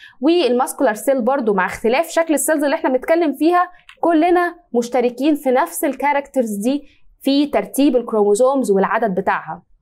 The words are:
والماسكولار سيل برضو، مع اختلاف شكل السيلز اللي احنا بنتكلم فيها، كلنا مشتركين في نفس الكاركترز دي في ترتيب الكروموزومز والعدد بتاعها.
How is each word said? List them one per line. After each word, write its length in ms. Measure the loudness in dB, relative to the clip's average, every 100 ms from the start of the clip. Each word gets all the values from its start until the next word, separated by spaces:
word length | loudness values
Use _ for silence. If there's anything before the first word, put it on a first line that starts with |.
| -20 -2
والماسكولار 720 | 2 2 2 0 -2 0 -2
سيل 280 | 0 0 0
برضو، 320 | 0 0 0
مع 120 | 0 -2
اختلاف 420 | -2 0 0 0
شكل 260 | -2 0
السيلز 300 | 0 0 0
اللي 120 | 0 0
احنا 140 | 0
بنتكلم 420 | -2 0 0 0
فيها، 380 | 0 0 2 0 -6 -20 -4
كلنا 540 | 0 2 4 2 0 -4 _
مشتركين 600 | -4 -2 0 -2 0 0
في 160 | 0 0
نفس 340 | 0 0 -2
الكاركترز 720 | -6 -2 -2 -2 -2 -4 -2
دي 280 | -2 -2 -4 -6 _ -20 _
في 260 | -2 0 0
ترتيب 500 | -2 -4 0 2 2
الكروموزومز 720 | 0 0 2 4 2 2 2
والعدد 440 | 2 0 0 -2
بتاعها. 480 | -2 -2 -4 -6 -14 _ _